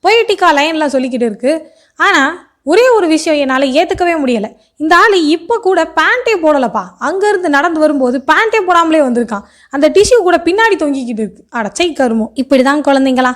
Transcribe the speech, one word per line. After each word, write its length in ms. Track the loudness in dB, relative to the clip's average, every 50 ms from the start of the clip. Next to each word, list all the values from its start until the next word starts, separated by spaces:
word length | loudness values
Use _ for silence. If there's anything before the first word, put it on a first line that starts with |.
| 0
பொயட்டிக்கா 440 | 2 2 2 2 0 0 2 2 2 2
லைன்லாம் 380 | 2 0 0 -2 -2 -2 -2 -2
சொல்லிக்கிட்டு 320 | -2 -4 -4 -4 -4 -4
இருக்கு. 260 | -4 -4 -4 -2 -2 -2 -2 -6 -12 _ _ _ _ _ -2
ஆனா 200 | 0 0 2 2 0 0 -2 -6 -14 _ _ _ _
ஒரே 200 | 0 2 4 4 4
ஒரு 180 | 4 2 2 2
விஷயம் 320 | 0 0 0 -2 -2 0
என்னால 260 | 0 -2 -2 -2 -2
ஏத்துக்கவே 480 | 0 0 0 0 0 -2 -2 -2 -2 -2
முடியல, 320 | -2 -2 -2 -2 -2 -4 -8 -12 -16 _ _ _ -8
இந்த 160 | -2 2 2
ஆளு 220 | 4 4 4 2 2 0 0
இப்ப 300 | 0 -2 -2 -4 -4 -2
கூட 200 | 0 0 0 0 -2 -2 -2
பேண்டே 400 | -2 0 0 0 -2 -2 -2 -2
போடலப்பா, 480 | 0 0 0 2 2 0 -2 -4 -6 -8 -10 -10 _
அங்கிருந்து 500 | -6 -6 -4 -2 0 0 0 0 -2 0
நடந்து 300 | 0 0 0 0 0 0
வரும்போது 380 | 0 0 0 0 -2 -2 -2 -2
பேண்டே 380 | -2 0 0 0 0 0 0 0
போடாமலே 400 | 0 2 2 2 2 2 2 2
வந்திருக்கான், 460 | 0 0 0 -2 -4 -4 -6 -8 -10 _ _ _ _ _
அந்த 180 | -2 0 0 2
டிஷ்யூ 280 | 4 4 4 4 4 2
கூட 200 | 4 2 0 0
பின்னாடி 380 | 0 0 0 2 2 0 0
தொங்கிக்கிட்டு 480 | 0 -2 -2 -4 -4 -6 -6 -6 -6 -6
இருக்கு. 180 | -8 -10 -14 -20 _
அட 200 | -8 -8 -8 -6 -4
சை 140 | -4 -4 -2 -2
கருமம். 380 | -2 -2 0 0 -2 -4 -4 -6
இப்படிதான் 480 | -8 -2 0 2 2 2 2 0 0 0
குழந்தைங்களா, 480 | 0 2 2 2 0 0 0 0 -2 -2